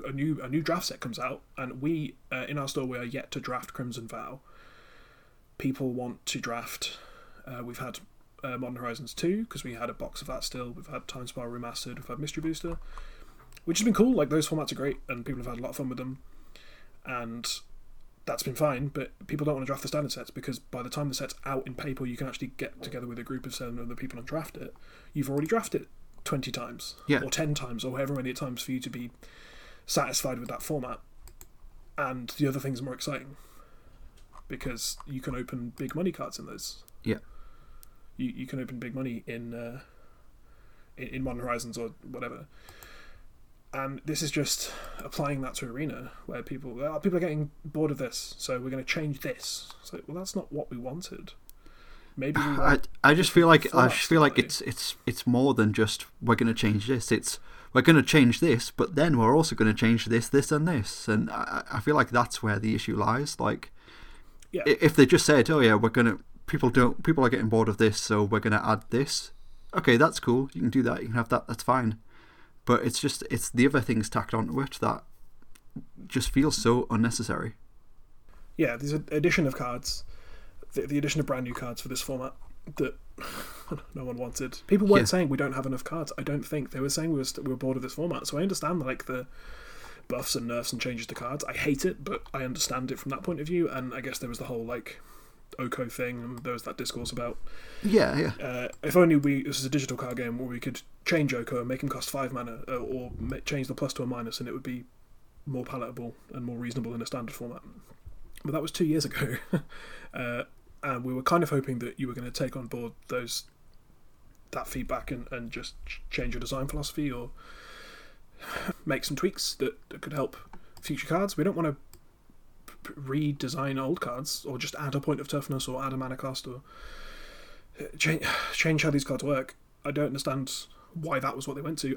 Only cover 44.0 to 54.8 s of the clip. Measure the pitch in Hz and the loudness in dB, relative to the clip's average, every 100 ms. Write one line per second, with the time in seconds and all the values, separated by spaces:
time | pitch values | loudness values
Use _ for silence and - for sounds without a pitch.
44 | 151 147 147 151 139 - - - - - | -6 -4 -2 0 0 -2 -4 -10 -12 -12
45 | - - 143 139 131 - 127 123 151 127 | -8 -4 -2 -2 -4 -6 -8 -4 -6 -6
46 | 127 - - 123 117 131 131 120 147 156 | -12 -14 -10 -10 -8 -8 -8 -6 -4 0
47 | 196 175 170 151 147 - 156 151 156 135 | 2 2 2 0 -4 -6 -6 0 0 0
48 | 123 - - - - 127 127 131 131 170 | -4 -6 -10 -8 -4 -4 -4 -4 -2 -2
49 | 151 139 147 - - - - - - - | -2 -2 -4 -6 -6 -8 -10 -16 -14 -14
50 | - 170 190 190 - 147 - 123 127 156 | -10 -8 -6 -6 -4 -6 -6 -8 -8 -8
51 | - - - - - - - - - - | -10 -12 -14 -18 -20 -20 -20 -20 -20 -20
52 | - - 135 151 147 139 151 139 - - | -14 -6 -2 0 2 6 8 8 4 4
53 | 135 156 165 175 165 160 - 139 127 - | 8 8 8 8 12 10 8 6 6 6
54 | - 165 147 - - - - - | 6 8 8 6 2 0 -4 -4